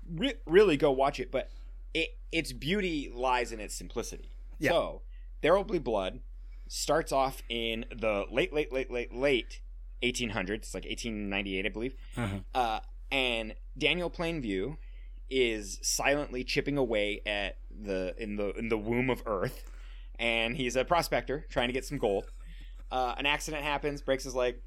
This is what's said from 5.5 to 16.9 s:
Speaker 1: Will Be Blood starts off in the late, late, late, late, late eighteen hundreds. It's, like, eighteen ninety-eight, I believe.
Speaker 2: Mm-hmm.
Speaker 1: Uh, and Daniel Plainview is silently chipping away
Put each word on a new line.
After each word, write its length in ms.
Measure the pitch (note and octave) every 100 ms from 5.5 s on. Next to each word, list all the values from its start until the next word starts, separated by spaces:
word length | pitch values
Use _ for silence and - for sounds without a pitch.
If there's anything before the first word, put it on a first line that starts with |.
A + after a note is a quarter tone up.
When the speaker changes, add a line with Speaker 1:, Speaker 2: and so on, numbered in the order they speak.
| F#3+
Speaker 1:
Will 80 |
Be 160 | G3+ F#3+
Blood 400 | B2 G#2+ F#2 A#2+ - - - - -
starts 440 | - - D3 D#3+
off 300 | C#3 C3+ - -
in 360 | A#2 A#2 A2+ - A2+
the 300 | A2 G2+ F#2+
late, 220 | A#2 F#3
late, 180 | D3+ C#3
late, 180 | C3 C3
late, 220 | B2 A#2 A#2
late 460 | C#3 B2+ - - - - - -
eighteen 300 | B2 B2 A#2+
hundreds. 360 | G#2 F#2 A2 -
It's, 60 |
like, 120 | F#2+ -
eighteen 440 | A2 A#2 G#2+ G2+
ninety-eight, 360 | G2 G2 F#2+ G2+
I 40 |
believe. 260 | G2 B2 - - -
Speaker 2:
Mm-hmm. 200 | A2+ G2+ -
Speaker 1:
Uh, 260 | B2+ A#2+ A2 - - -
and 440 | C#3 B2+ A#2 A2 - - C3+
Daniel 320 | C#3 E3 E3+
Plainview 680 | - E3 E3 A#2+ F#2+ A2 D#3+ - - - - -
is 500 | C3 A#2+ A2 G#2 -
silently 600 | - - B2+ C#3+ C3+ B2+
chipping 340 | B2+ C#3+ C#3+ C#3+
away 440 | B2